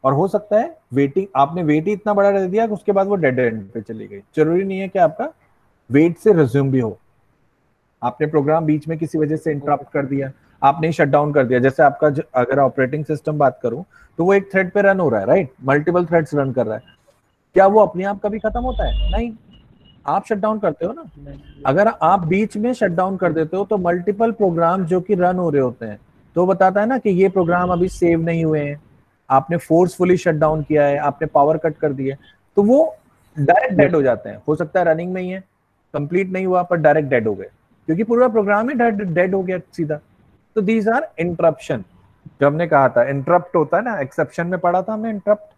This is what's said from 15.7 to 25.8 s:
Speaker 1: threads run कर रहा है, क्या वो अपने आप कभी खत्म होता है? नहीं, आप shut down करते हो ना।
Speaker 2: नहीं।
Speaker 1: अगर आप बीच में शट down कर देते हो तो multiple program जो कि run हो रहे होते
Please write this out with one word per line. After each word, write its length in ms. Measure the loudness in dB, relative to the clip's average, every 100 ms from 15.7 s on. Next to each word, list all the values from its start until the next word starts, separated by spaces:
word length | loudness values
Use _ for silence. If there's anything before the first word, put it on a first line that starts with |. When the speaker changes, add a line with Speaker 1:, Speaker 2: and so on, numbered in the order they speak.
| 0 2 0 2
Speaker 1:
threads 300 | 0 0 -2
run 160 | -2
कर 140 | -2 -4
रहा 100 | -6
है, 80 | _ _ _ _ _ _ _
क्या 140 | 4 6
वो 140 | 6
अपने 220 | 4 0
आप 180 | -6 -4
कभी 160 | -6 -4
खत्म 220 | -6 -4
होता 240 | -6 -4 -4
है? 260 | -2 -2
नहीं, 220 | -2 -4 -8 _ -20 _ _ _ _ -4
आप 200 | -4 -2
shut 120 | -4
down 220 | -2 -2
करते 260 | -4 -4 -8
हो 80 |
ना। 100 | -8 -18 -20
Speaker 2:
नहीं। 220 | -20 -20 -20 -6 -2
Speaker 1:
अगर 220 | 2 2
आप 320 | 2 0 2
बीच 380 | 0 -2 -2 -4
में 160 | -4
शट 180 | -2 -2
down 260 | -2 -4 -2
कर 160 | -2
देते 240 | -2 -4 -4
हो 80 | -2
तो 120 | -2
multiple 540 | 0 -2 -2 -2 -2
program 540 | 0 0 2 0 0 0
जो 160 | -2
कि 140 | 0 0
run 220 | 2 0
हो 120 | 0
रहे 120 | 0
होते 240 | 0 -4